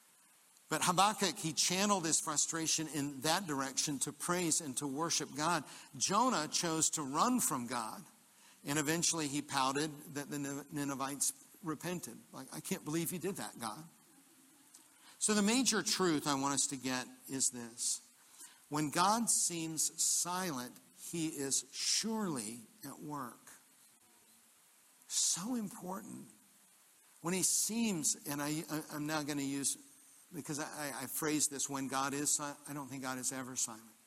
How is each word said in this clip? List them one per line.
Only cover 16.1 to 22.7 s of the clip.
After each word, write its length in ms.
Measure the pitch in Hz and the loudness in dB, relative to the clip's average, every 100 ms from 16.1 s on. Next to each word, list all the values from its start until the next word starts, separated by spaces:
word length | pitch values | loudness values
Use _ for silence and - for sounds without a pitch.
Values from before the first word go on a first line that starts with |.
| 147 151 | 4 4
I 80 | |
want 180 | 139 139 | 2 2
us 140 | 135 - | 2 0
to 100 | 139 | -2
get 300 | 123 127 120 - - | -2 -2 -4 -10 -8
is 180 | 135 127 | 0 0
this. 540 | 127 117 120 - - - - - - - - - | 0 -10 -4 -2 -4 -6 -20 -20 -20 -20 -18 -4
When 220 | 147 151 | 0 2
God 400 | 147 185 226 220 | 4 6 6 4
seems 600 | - - 170 160 156 - - | 2 2 0 -2 0 -2 2
silent, 760 | - - 175 180 185 135 123 - - - - | 2 2 0 0 -2 -2 -6 -10 -20 -16 -8
he 180 | 170 160 | -2 -2
is 360 | 143 139 - - | 0 0 0 -2
surely 880 | - - - 220 220 196 139 107 120 107 | -4 0 0 0 0 0 -2 -4 -8 -14